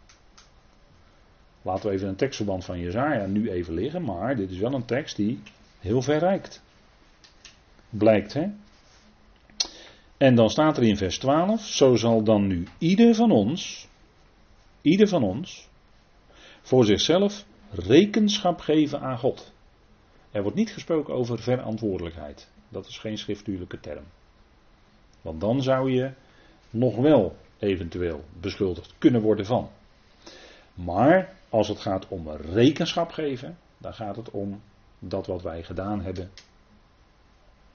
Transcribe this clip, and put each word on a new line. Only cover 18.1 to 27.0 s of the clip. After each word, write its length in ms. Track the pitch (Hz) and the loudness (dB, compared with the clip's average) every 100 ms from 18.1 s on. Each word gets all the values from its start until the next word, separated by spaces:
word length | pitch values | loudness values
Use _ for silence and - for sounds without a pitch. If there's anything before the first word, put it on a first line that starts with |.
| 233 208 - 180 170 | 2 0 0 -2 -2
geven 420 | - 156 147 139 | 0 0 0 -2
aan 160 | 131 120 | -6 -2
God. 360 | 127 - - _ _ _ _ _ _ _ _ | -2 -4 -10 _ _ _ _ _ _ _ _
Er 100 | 107 | -6
wordt 160 | 98 139 | -4 -2
niet 160 | 220 | -4
gesproken 400 | - - 160 - | -6 -4 -4 -2
over 260 | 127 120 113 | -4 -4 -4
verantwoordelijkheid. 1120 | 123 127 113 113 110 90 85 82 76 71 - _ _ | -2 -2 -4 -4 -4 -4 -6 -10 -14 -16 -20 _ _
Dat 180 | 101 - | -14 -14
is 100 | - | -12
geen 200 | 110 107 | -10 -8
schriftuurlijke 600 | - 101 - 95 90 - | -8 -8 -6 -8 -8 -14
term. 240 | - 73 71 _ _ _ _ _ _ _ _ _ _ _ | -12 -14 -16 _ _ _ _ _ _ _ _ _ _ _
Want 200 | - 80 | -12 -4
dan 200 | 104 135 | -2 0
zou 300 | 127 131 135 | 0 0 0
je 200 | 127 131 - _ _ _ _ _ | 0 -2 -8 _ _ _ _ _
nog 260 | 110 127 | -2 0
wel 400 | 104 | 2